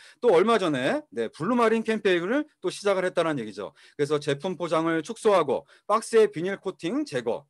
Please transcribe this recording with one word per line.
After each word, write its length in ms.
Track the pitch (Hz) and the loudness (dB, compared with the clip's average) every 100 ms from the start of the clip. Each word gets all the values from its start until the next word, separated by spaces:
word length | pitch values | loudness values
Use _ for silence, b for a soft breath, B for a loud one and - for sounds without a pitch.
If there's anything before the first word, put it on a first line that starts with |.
| B B | B B
또 100 | 247 | 4
얼마 280 | 170 208 226 | 4 6 4
전에, 420 | 185 139 131 202 - | 2 0 0 -2 -4
네, 200 | - 110 | -6 -6
블루마린 540 | - 160 240 226 226 | -4 -2 2 2 2
캠페인을 640 | 220 220 202 180 175 269 294 _ | 0 -2 0 0 0 -2 -4 _
또 80 | 180 | -8
시작을 340 | - 196 190 180 | -4 -2 0 0
했다는 340 | 180 165 147 | 0 0 -2
얘기죠. 340 | 107 101 90 b b - | -6 -10 -12 b b -6
그래서 240 | 143 151 | -2 -2
제품 380 | 147 143 190 170 | -2 -4 -4 -6
포장을 440 | 170 160 165 165 | -2 0 0 -2
축소하고 640 | 151 - 220 196 151 104 b b - | -4 -2 2 4 2 -2 b b -2
박스의 460 | 208 220 226 214 | -2 2 4 4
비닐 240 | 165 180 196 | 2 -6 -6
코팅 480 | 196 175 165 254 302 | -8 -8 -6 -6 -4
제거, 400 | 131 120 95 - | -4 -4 -6 -4